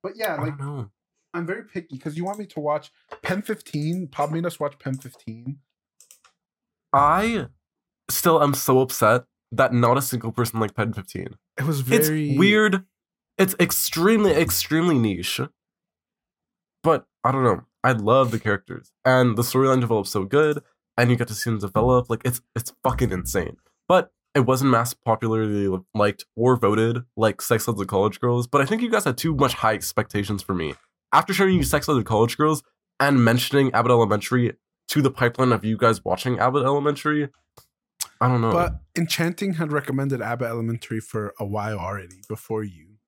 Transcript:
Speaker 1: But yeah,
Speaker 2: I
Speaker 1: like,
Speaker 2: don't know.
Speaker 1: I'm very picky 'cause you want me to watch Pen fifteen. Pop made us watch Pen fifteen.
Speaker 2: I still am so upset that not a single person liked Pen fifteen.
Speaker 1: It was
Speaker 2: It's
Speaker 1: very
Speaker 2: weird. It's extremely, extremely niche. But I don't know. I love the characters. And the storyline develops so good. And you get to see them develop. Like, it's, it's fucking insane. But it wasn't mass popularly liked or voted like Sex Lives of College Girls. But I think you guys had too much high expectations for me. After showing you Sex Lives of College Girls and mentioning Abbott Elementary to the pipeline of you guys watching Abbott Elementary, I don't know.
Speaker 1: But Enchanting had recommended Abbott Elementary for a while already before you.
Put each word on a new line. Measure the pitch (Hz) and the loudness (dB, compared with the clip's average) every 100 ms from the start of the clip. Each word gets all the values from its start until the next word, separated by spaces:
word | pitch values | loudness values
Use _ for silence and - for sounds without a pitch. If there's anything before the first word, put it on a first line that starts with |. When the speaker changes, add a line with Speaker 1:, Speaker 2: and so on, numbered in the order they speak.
Speaker 1:
But | 190 220 | -14 -6
yeah, | 214 151 | -6 -4
Speaker 2:
I | |
Speaker 1:
like, | 151 143 | -6 -6
Speaker 2:
don't | 139 | -10
know. | 143 101 _ _ _ _ 170 | -10 -12 _ _ _ _ -10
Speaker 1:
I'm | 170 | -8
very | 202 | -8
picky | - 185 165 131 | -10 -14 -12 -12
'cause | 160 156 | -10 -8
you | 180 | -8
want | 208 | -8
me | 202 | -12
to | - | -6
watch | 147 151 - _ _ - | -4 -4 -6 _ _ -12
Pen | - 185 | -6 -6
fifteen. | - 214 - 147 156 180 160 | -6 -10 -8 -6 -4 -6 -8
Pop | - 147 | -6 -4
made | 160 170 | -4 -6
us | - | -6
watch | 147 _ | -8 _
Pen | 139 131 | -8 -8
fifteen. | 131 _ - 113 120 139 _ _ _ _ _ - _ _ _ _ _ _ _ | -10 _ -16 -12 -12 -14 _ _ _ _ _ -20 _ _ _ _ _ _ _
Speaker 2:
I | 139 143 170 226 220 117 _ _ _ _ _ - | 2 4 4 0 -2 -6 _ _ _ _ _ -8
still | - 180 160 | 0 4 4
am | 143 | 4
so | 139 - 127 | 0 2 2
upset | 127 - 110 123 - _ _ | 2 2 4 4 -2 _ _
that | 113 131 | 0 2
not | 123 120 127 | 4 2 2
a | |
single | 127 123 113 | 0 -6 -6
person | 113 113 113 | -4 -4 -2
liked | 107 - | -4 -2
Pen | 110 | -4
fifteen. | 104 92 98 90 - _ - | -4 -10 -12 -12 -16 _ -6
Speaker 1:
It | 139 | -4
was | 143 | -4
Speaker 2:
It's | 127 226 156 | 2 2 2
Speaker 1:
very | 156 147 139 | -2 -2 4
Speaker 2:
weird. | 196 214 214 190 - _ _ _ _ - | 4 4 2 0 -6 _ _ _ _ -2
It's | 190 - | -2 2
extremely, | 175 - - 165 180 226 202 | 0 0 -4 2 4 4 4
extremely | 151 170 - - 160 175 143 | 2 2 -2 0 0 2 2
niche. | 110 90 - - 139 _ _ _ _ _ _ _ _ _ _ _ _ _ | 2 -2 -6 -6 -8 _ _ _ _ _ _ _ _ _ _ _ _ _
But | 165 156 _ _ | 0 0 _ _
I | 127 | -2
don't | 135 | 2
know. | 123 92 - _ | 2 2 -4 _
I | 127 | 0
love | 113 104 131 127 | 2 2 2 2
the | 113 | -2
characters. | 110 101 - 87 - _ - | -2 -4 -6 -18 -18 _ 2
And | 127 123 110 | 4 4 2
the | |
storyline | 120 131 135 131 | 0 2 2 2
develops | 117 113 98 | 2 0 0
so | 104 95 | -4 0
good. | 143 151 147 _ _ _ - | 2 2 -2 _ _ _ 0
And | 123 | 2
you | 120 | 2
get | 117 | -2
to | |
see | 107 120 | -6 -4
them | 110 | -4
develop. | 98 107 120 123 123 | -2 0 2 2 0
Like, | 113 | -4
it's, | 123 123 _ 117 | -4 -6 _ -8
it's | - _ | -8 _
fucking | 131 123 120 | -4 0 -2
insane. | 92 - 98 82 - _ _ - | -2 -4 -4 -4 -10 _ _ 2
But | 185 - _ _ 143 | 2 2 _ _ 0
it | |
wasn't | 120 127 135 | 2 2 2
mass | 117 120 | 2 0
popularly | - - 110 113 110 107 104 98 92 - 107 | -6 -2 -2 0 0 0 0 0 -2 -4 0
liked | 104 101 - - | 0 -2 -14 0
or | 123 123 | 2 4
voted | 104 107 113 120 123 - | 2 2 0 -2 -8 0
like | 110 98 | 0 0
Sex | - 113 - | -2 -2 0
Lives | 101 | -4
of | 95 | -2
College | 98 104 - | 0 0 0
Girls. | 123 120 120 | -2 -2 0
But | - | -2
I | - | 0
think | 220 | -2
you | 240 | 0
guys | 240 143 | 0 -2
had | 117 | -2
too | 165 147 | -4 0
much | 135 - | 0 0
high | 110 | -2
expectations | 110 - - 104 104 101 101 | -2 -4 -4 -2 -4 -4 -6
for | - | -4
me. | 92 78 69 _ _ _ | -4 -4 -8 _ _ _
After | 151 - | 0 2
showing | 190 190 180 | 0 2 2
you | |
Sex | 131 147 147 | 2 -2 0
Lives | 139 | -2
of | 101 | 2
College | 107 117 - | 2 2 2
Girls | 151 151 _ _ _ _ | 0 0 _ _ _ _
and | 139 135 117 | 2 4 4
mentioning | 120 - 139 135 | 2 2 2 2
Abbott | 110 117 | 2 4
Elementary | 120 107 104 - 127 120 - _ _ - | 4 4 0 0 0 0 -4 _ _ -4
to | 151 | 0
the | 135 | 0
pipeline | - 120 117 127 | 2 -2 2 0
of | 113 110 | 2 -2
you | 110 | 2
guys | 117 101 - | 2 2 -2
watching | 92 127 113 | -4 -2 0
Abbott | 123 139 131 | 0 0 0
Elementary, | 143 143 143 151 151 143 _ _ - _ _ _ _ - _ | 0 -2 -2 -2 -2 -4 _ _ -20 _ _ _ _ -14 _
I | 123 | 0
don't | 127 | 2
know. | 113 | 2
Speaker 1:
But | 170 175 - _ - | 2 0 -4 _ -6
Enchanting | 165 - 170 170 196 165 | -4 -2 -2 -2 -4 -4
had | 160 | -2
recommended | 147 143 135 139 131 | -4 -4 -4 -2 -4
Abbott | 107 120 120 | -4 -4 -4
Elementary | 117 113 113 - 110 | -4 -6 -6 -8 -10
for | - 113 104 - | -6 -8 -8 -8
a | 104 | -6
while | 104 104 104 | -6 -6 -6
already | 98 101 90 90 101 | -8 -10 -14 -20 -16
before | 107 - 110 | -16 -8 -6
you. | 104 85 78 107 | -6 -12 -20 _